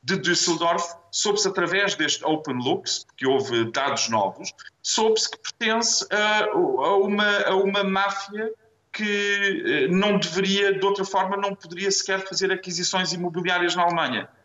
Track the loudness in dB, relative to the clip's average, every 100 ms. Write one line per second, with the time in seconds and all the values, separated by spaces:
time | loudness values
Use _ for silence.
0 | -2 -2 0 0 2 0 0 0 -2 -8
1 | -10 -4 0 0 0 0 0 2 0 0
2 | -2 0 0 -2 -2 -4 0 -2 -2 -6
3 | -8 -4 0 2 2 0 0 0 -2 -2
4 | 0 0 0 -2 -12 -14 -20 _ -4 0
5 | 2 2 0 -6 -12 -4 0 0 0 -2
6 | -2 0 2 2 0 2 2 2 2 4
7 | 4 2 2 2 2 2 2 2 0 0
8 | 0 -2 -8 -6 -6 -8 _ _ _ -6
9 | -2 0 0 2 0 0 0 2 2 4
10 | 4 2 0 0 0 2 2 2 2 0
11 | 0 0 0 -2 -4 -6 -12 -4 -2 -2
12 | 0 -4 -2 -2 0 -2 -4 -6 -2 -2
13 | -2 -2 -4 -4 0 0 0 2 2 2
14 | 0 -2 -6 -14